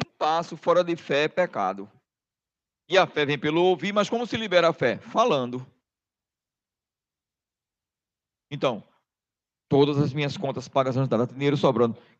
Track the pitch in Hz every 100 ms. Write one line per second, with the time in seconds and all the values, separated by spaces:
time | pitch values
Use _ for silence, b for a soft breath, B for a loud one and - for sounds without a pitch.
0 | 247 - 156 165 165 165 - 170 175 165
1 | - 143 151 - 175 113 95 98 98 _
2 | _ _ _ _ _ _ _ _ - 185
3 | 170 156 143 143 151 160 180 175 196 208
4 | 202 233 240 240 220 175 165 165 131 101
5 | - - 240 147 123 123 131 _ _ _
6 | _ _ _ _ _ _ _ _ _ _
7 | _ _ _ _ _ _ _ _ _ _
8 | _ _ _ _ - 143 143 107 - _
9 | _ _ _ _ _ _ - 139 139 139
10 | 147 143 143 - 135 131 - 139 131 127
11 | 131 113 120 123 143 135 151 113 120 110
12 | B B